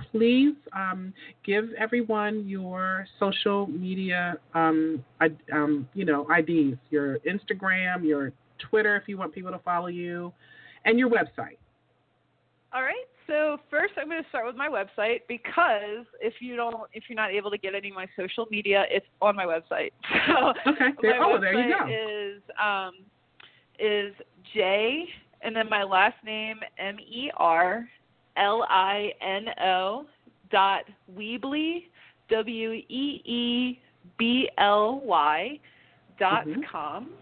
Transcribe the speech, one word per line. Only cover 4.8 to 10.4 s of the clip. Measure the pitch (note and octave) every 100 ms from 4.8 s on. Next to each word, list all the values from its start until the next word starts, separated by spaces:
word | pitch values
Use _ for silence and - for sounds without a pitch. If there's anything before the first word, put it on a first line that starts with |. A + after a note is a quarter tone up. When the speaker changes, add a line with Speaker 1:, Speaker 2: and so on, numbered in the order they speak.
| D#3+ D3+ - -
Speaker 1:
I-, | D#3+ D#3 -
um, | D3+ D3 D3 C3+
you | G3 F3+
know, | C#3+ C#3+
I | E3+
Ds, | D#3+ E3 C#3 B2+ -
your | D3+ C#3+ C3+
Instagram, | D#3 G3 - F#3+ F#3+ F#3 F#3 F3+ D#3+
your | C#3+ C3+ - _ -
Twitter, | - G#3+ G#3 G3+
if | G3+
you | F#3+
want | F#3
people | F#3 F#3
to | F#3
follow | F3+ F3 F3+
you, | F3 F3 F3 F3 -